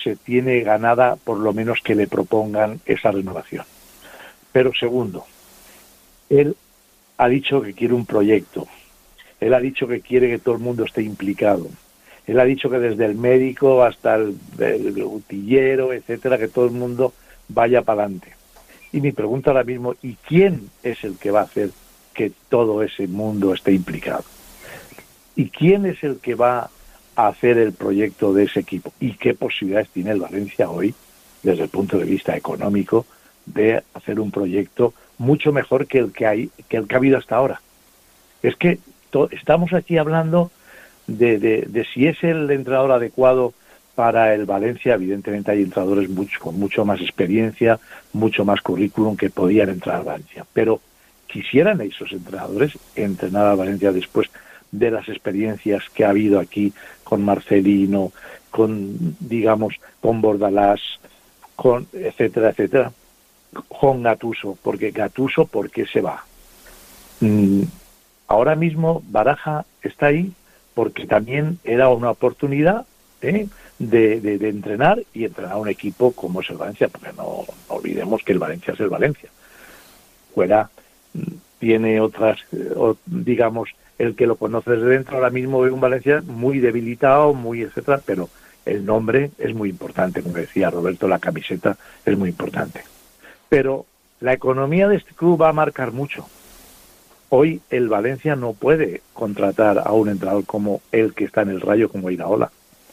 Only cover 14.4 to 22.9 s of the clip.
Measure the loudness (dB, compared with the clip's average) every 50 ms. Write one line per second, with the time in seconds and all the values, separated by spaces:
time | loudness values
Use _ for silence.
14.4 | -12 -14 -6 -2 -2 0 0 0 -2 -4 -4 -4 -6 -6 -8 -10 -12 -12 -10 -8
15.4 | -2 2 4 4 4 4 2 0 0 -2 -4 -6 -8 -8 -8 -4 -2 0 0 0
16.4 | 0 -2 0 2 0 0 0 -2 -6 -6 -2 -2 -2 -2 -2 _ _ _ -20 -20
17.4 | _ -6 0 0 2 4 4 2 2 2 0 0 0 -4 -4 -10 -14 -18 -20 _
18.4 | _ _ _ -20 -20 _ -20 -20 -14 -8 -4 -2 -2 -2 -2 -2 -2 -2 -2 0
19.4 | 2 2 2 2 2 0 -4 -6 -6 -6 -8 -8 -10 -14 -14 -12 -6 0 4 4
20.4 | 4 4 2 -2 -8 -12 _ _ -6 -6 -6 -6 -6 -10 -8 -6 -4 0 2 2
21.4 | 2 0 -2 -4 -4 -4 -6 -10 _ _ _ _ _ _ -6 -4 -4 -4 -6 _
22.4 | _ 0 2 2 2 2 2 0 -2 -4